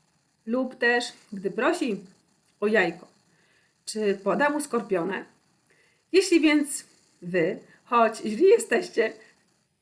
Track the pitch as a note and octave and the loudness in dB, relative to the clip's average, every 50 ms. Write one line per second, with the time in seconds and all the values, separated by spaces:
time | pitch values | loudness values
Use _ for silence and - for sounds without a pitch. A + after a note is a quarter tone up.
0 | _ _ _ _ _ _ _ _ _ A3 A#3 B3+ C4 B3+ - - B3 A#3+ A#3+ B3 | _ _ _ _ _ _ _ _ _ -4 -4 -4 -4 -4 -6 -2 0 0 0 0
1 | B3+ - - - - _ G#3 F#3+ F3+ F#3+ F3 G#3+ B3 D#4 E4+ F4 D4 B3 G3 F3 | -2 -4 -10 -18 -18 _ -14 -10 -8 -6 -4 -2 -2 -2 -2 -2 -2 -4 -4 -6
2 | F3 - _ _ _ _ _ _ _ _ _ _ G#3 G#3+ G#3+ G#3+ F3+ E3+ E3+ - | -10 -16 _ _ _ _ _ _ _ _ _ _ -2 0 2 2 2 0 -2 -8
3 | - - _ _ _ _ _ _ _ _ _ _ _ _ _ _ _ - - G#3+ | -16 -20 _ _ _ _ _ _ _ _ _ _ _ _ _ _ _ -12 -8 -4
4 | G#3+ G3+ G3 G3 - G3+ - G3+ C#4+ D4 D4 D4 D4 - - A#3 G#3 - F#3+ F3 | -2 -2 -2 -2 -2 -2 0 2 0 0 0 -2 -4 -4 -4 -6 -2 -2 -2 -2
5 | D#3+ F#3+ F#3 - - - _ _ _ _ _ _ _ _ _ _ _ _ _ _ | -2 -4 -6 -8 -10 -14 _ _ _ _ _ _ _ _ _ _ _ _ _ _
6 | _ _ - F#4 F#4+ - F4+ D#4 C#4+ D#4 D4 D4+ D4 - - - - - _ _ | _ _ 2 2 4 4 4 4 4 4 4 4 2 0 -4 -8 -10 -14 _ _
7 | _ _ _ _ F3+ F3 F3+ F3+ D#3+ F3+ A3+ - - - _ _ _ - A#3+ A#3 | _ _ _ _ -12 -4 0 0 0 0 -2 -6 -12 -18 _ _ _ -2 2 2
8 | A3+ A3 A3 - - G#3+ G#3+ A3 E4+ G4 A#4 A4 - - A#3+ F#3 F3+ - - - | 2 2 0 -4 -6 -6 0 4 6 6 6 6 4 0 -2 -2 -2 -2 -2 -2
9 | - A3+ - - - - _ _ _ _ _ _ _ _ _ _ | -2 -2 -4 -10 -18 -20 _ _ _ _ _ _ _ _ _ _